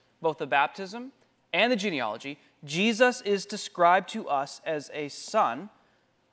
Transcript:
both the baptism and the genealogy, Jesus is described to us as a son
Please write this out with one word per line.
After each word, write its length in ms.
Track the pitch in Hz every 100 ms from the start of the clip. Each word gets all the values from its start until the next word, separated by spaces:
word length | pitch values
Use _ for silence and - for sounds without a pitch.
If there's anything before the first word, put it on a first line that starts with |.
| _ _
both 160 | 160 147
the 80 | 143
baptism 680 | 147 151 - 190 233 262 - _ _ _
and 180 | 170 233
the 60 | 233
genealogy, 600 | 202 147 110 113 139 147 _ _
Jesus 560 | 143 160 220 214 247 233
is 240 | 208 196
described 640 | - 214 - - 175 185 185
to 200 | 220 175
us 340 | 139 143 -
as 260 | - 151 -
a 160 | 151 143
son 580 | - - 214 147 123 208 _ _ _ _ _ _